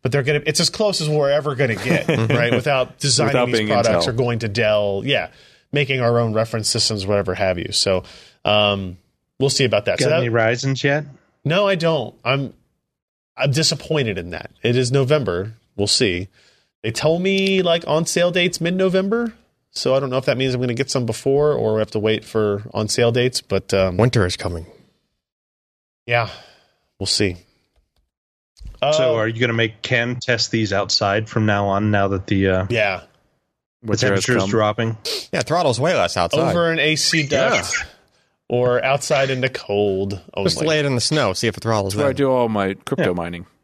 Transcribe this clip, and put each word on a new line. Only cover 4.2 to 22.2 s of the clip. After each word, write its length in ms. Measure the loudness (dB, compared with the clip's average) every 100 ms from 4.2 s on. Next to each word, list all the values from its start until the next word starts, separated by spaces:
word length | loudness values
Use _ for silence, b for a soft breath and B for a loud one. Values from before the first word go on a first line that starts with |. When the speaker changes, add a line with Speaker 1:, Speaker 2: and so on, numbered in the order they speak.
| 0 -2
Speaker 1:
to 80 | -2
Dell, 540 | 0 2 2 0 -2
yeah, 240 | -2 -2 -2 b b b b
making 280 | -2 0 0
our 180 | 2 2
own 140 | 2
reference 360 | 0 -2 -2 -2
systems, 380 | -2 -2 -2 0
whatever 280 | 0 0
have 240 | -2 0 -2
you. 140 | -2
So, 300 | -2 0 0 B B B B
um, 540 | 0 2 2 0 -4 -12 _ _ _ _
we'll 100 | -2
see 140 | 2
about 220 | 2 2 0
that. 120 | 0
Speaker 4:
Got 60 |
Speaker 1:
So 60 | 2
that 80 | 2
Speaker 4:
any 80 | 2
Ryzen's 560 | 2 2 0 -2 0
yet? 200 | 0 0 -4 -18 _ _
Speaker 1:
No, 220 | -2 0 2
I 80 | 0
don't. 380 | 0 -2 -4 -6
I'm, 280 | -2 -2 -4 -12 _ _ _ _ _ _ _ -4
I'm 140 | 0
disappointed 680 | 2 0 -2 -4 -2 -2 -4
in 120 | -8
that. 200 | -12 -14 _
It 140 | 0 0
is 160 | 2
November. 600 | 0 2 2 2 -4 -6 -12 _ -4
We'll 100 | 0
see. 420 | 2 2 0 -6 b b b b _
They 80 | -8
told 320 | -2 0 0
me, 400 | 0 0 2 2
like, 220 | 2 0 0
on 180 | -2 0
sale 240 | 0 2
dates 300 | 2 0 0
mid-November, 720 | -2 0 2 2 0 -2 -4 -8 _ _ _
so 220 | -4 0
I 60 | 0
don't 100 | 0
know 80 | -2
if 60 | 0
that 100 | 0
means 160 | 0
I'm 60 | 0
gonna 140 | -2
get 160 | -2 -2
some 140 | -2 -2
before 460 | -2 0 2 2
or 220 | 2 0
we 40 | 0
have 100 | 0
to 60 | 0
wait 260 | 0 0